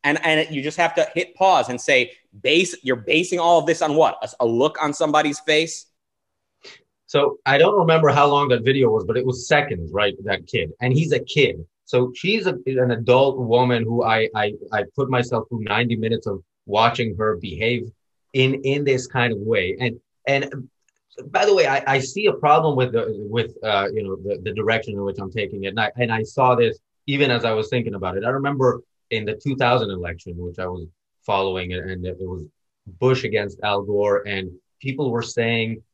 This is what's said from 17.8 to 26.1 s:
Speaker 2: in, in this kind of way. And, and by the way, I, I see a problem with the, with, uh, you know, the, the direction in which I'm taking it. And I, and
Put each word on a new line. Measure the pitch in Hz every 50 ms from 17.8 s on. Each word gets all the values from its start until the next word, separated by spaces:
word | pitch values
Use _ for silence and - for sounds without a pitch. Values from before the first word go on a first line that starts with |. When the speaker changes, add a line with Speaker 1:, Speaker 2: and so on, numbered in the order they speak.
| 120 117 - _ _ _ _ _ _ _ _
Speaker 2:
in, | 135 131 131 135 135 131
in | 135 139 147 147
this | 139 131 123 123 -
kind | - 131 120 120
of | 113 98
way. | 101 110 113 101 92 90 95 95
And, | 123 120 117 - _ _ _ _ _ 131
and | 139 139 143 143 - 143 123 - _ _ _ _ _ _ _ _ _ - - 139
by | 127 190 196
the | 208 202
way, | 185 160 135
I, | 135 139 - 139
I | 139 135
see | 131 - - 196 214
a | 196 -
problem | - - 151 151 160 160 156 139
with | 131 127 117
the, | 104 117 107 110 107 98 104 101
with, | 107 117 110 - - - -
uh, | 110 104 98 98 101 98
you | 110 101
know, | 98 95 98
the, | 98 101 101 95
the | 90 107
direction | 98 107 107 104 113 110 - - 101
in | 98 98
which | 98 95 -
I'm | 98 95
taking | 90 110 104 92 - 101 95
it. | 98
And | 98 110
I, | 110 104 - 120
and | 123 113